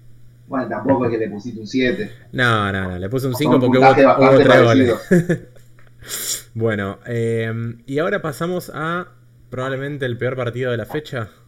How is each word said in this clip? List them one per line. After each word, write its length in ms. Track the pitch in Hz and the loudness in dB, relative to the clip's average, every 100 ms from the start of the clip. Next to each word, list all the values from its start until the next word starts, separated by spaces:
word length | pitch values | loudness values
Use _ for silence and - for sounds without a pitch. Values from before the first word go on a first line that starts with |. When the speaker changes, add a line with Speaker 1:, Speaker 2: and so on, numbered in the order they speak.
| - - - - - | -20 -20 -20 -20 -10
Speaker 1:
Bueno, 200 | 131 123 | -6 -6
tampoco 380 | - 131 127 117 | -4 0 0 0
es 60 | |
que 60 | 113 | -2
le 100 | 110 | -4
pusiste 300 | 104 123 110 | -8 -12 -12
un 80 | 104 | -6
siete. 440 | 131 127 98 104 - - | -2 0 -2 -6 -12 -10
Speaker 2:
No, 400 | 127 123 110 101 | -2 0 2 0
no, 180 | 98 92 | -2 -4
no, 60 | 90 | -6
le 100 | 95 | -6
puse 180 | 127 131 | -4 -4
un 60 | |
Speaker 1:
Son 60 | 120 | -2
Speaker 2:
cinco 200 | 131 127 | 2 2
porque 180 | 127 127 | 4 6
hubo, 80 | 139 | 6
Speaker 1:
puntajes 200 | 147 135 | 6 6
Speaker 2:
hubo 140 | - | 6
Speaker 1:
bastante 240 | 135 135 127 | 6 6 8
Speaker 2:
tres 180 | 127 | 8
goles. 300 | 120 117 127 - - | 6 6 4 0 2
Speaker 1:
parecidos. 300 | 180 170 156 | 2 2 -4
Speaker 2:
<laughs> 160 | - - _ - - - - - - - - 113 | -6 -20 _ -20 -20 -20 -14 -10 -8 -10 -10 -4
Bueno, 440 | 113 104 98 98 - | -2 0 -4 -8 -8
eh, 480 | 117 113 113 113 113 117 117 - | -4 -2 -2 -4 -6 -8 -10 -8
y 140 | 139 | -4
ahora 220 | 180 202 | -2 -4
pasamos 500 | 160 139 170 180 - | -6 -6 -4 -6 -8
a 360 | - 160 175 - _ _ _ - | -8 -6 -6 -10 _ _ _ -14
probablemente 560 | - 131 131 139 147 131 | -8 -6 -6 -8 -6 -6
el 120 | 120 | -4
peor 180 | 123 131 | -4 -4
partido 360 | 120 120 127 | -6 -4 -4
de 60 | 117 | -4
la 80 | 104 | -6
fecha. 440 | 151 - 127 107 _ | -8 -8 -10 -10 _